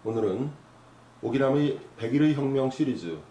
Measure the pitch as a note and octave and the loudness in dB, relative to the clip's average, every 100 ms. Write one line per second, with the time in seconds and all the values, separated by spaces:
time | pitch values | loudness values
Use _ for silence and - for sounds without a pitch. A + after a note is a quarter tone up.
0 | A2+ A2+ G#2+ G2 C#3+ D3 - - - - | -2 0 0 0 -4 -8 -20 -20 -20 -20
1 | - - - B2+ C3+ C#3 D3 - - - | -20 -8 -2 2 2 2 2 -2 -10 -8
2 | A2+ C#3 D3+ C#3+ C#3 C3+ C3 C3 D3 G#2 | -2 2 4 2 0 0 0 0 -2 -2
3 | E2+ D#2+ - | -6 -10 -12